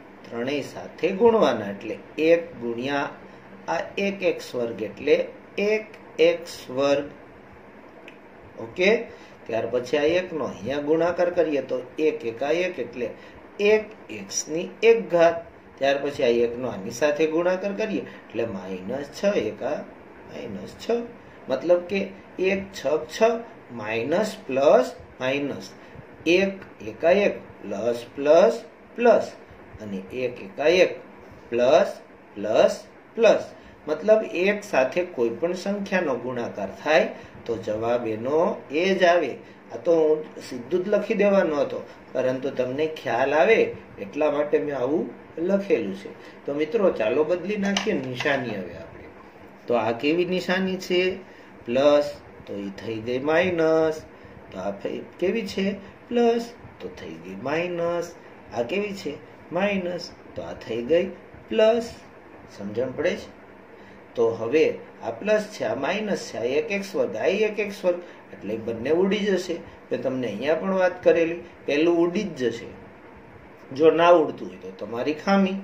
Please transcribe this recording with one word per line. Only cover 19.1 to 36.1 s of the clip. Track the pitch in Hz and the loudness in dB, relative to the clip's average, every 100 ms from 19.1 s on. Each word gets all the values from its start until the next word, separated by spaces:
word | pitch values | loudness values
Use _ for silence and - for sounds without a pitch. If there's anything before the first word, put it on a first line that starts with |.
| - | -2
છ | |
એકા | 202 185 107 - 120 156 - - - - - | 0 0 -2 -4 -6 -6 -8 -16 -20 -20 -18
માઇનસ | 151 139 190 - - | -14 -12 -12 -12 -10
છ. | - 240 240 - - - - | -4 -4 -4 -14 -20 -14 -6
મતલબ | 131 156 175 | -2 2 2
કે | 175 196 196 - - - | 2 -4 -4 -10 -14 -4
એક | 185 196 196 | 0 0 -4
છ | - 135 | -6 -2
છ, | 151 - - 226 240 - - - | -2 -2 2 2 2 -6 -16 -16
માઇનસ, | 120 107 113 127 170 202 - - | -10 -4 -2 0 0 0 -4 -4
પ્લસ, | 131 147 214 254 - - - | 2 6 6 4 -4 -16 -6
માઇનસ. | 127 143 143 - - - - - - - 160 | -2 -2 -2 -6 -12 -18 -20 -20 -20 -6 2
એક | 180 196 196 - - 104 | 4 4 -2 -12 -16 -14
એકા | - 160 | 0 4
એક, | 196 - - - - | 4 4 -2 -10 -16
પ્લસ, | 98 101 117 117 - | -10 -4 -2 -2 -4
પ્લસ, | - 143 160 214 233 - - - - | -2 6 8 8 4 -6 -20 -14 2
પ્લસ. | 240 208 - - - - - - | 6 6 2 -10 -20 -20 -20 -16
અને | 107 98 | -10 -10
એક | - 123 127 - | -8 -6 -4 -6
એકા | 101 - | -12 -2
એક, | 147 180 170 - - - - - - | 4 4 4 -2 -16 -20 -20 -20 -6
પ્લસ, | 117 123 151 202 - - - - | 0 4 4 4 -4 -16 -20 -20
પ્લસ, | 104 104 123 190 - - - - | -8 0 4 4 2 -12 -20 -12
પ્લસ. | - 220 147 - - - - - | 2 4 4 0 -16 -20 -14 -6
મતલબ | 156 202 220 | -2 4 4
એક | - 160 190 202 | 4 -2 0 0
સાથે | - 147 131 175 | 0 2 2 0
કોઈ | 175 - 117 | -2 0 -2
પણ | 117 170 | 0 -4
સંખ્યાનો | 180 196 202 196 190 165 | -4 -4 -4 -2 0 0